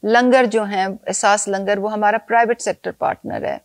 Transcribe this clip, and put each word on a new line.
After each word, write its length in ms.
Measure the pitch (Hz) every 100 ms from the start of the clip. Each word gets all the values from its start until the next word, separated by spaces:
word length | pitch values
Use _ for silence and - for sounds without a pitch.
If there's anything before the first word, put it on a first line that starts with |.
लंगर 420 | 202 233 247 262 247
जो 180 | 220
है, 280 | 208 202 190
एहसास 560 | 190 - 190 208 208 -
लंगर, 300 | 196 196 202
वो 100 | 202
हमारा 300 | 214 208 220
private 420 | - 233 233 233
sector 300 | - - 185
partner 540 | - - - - 107
है। 160 | - -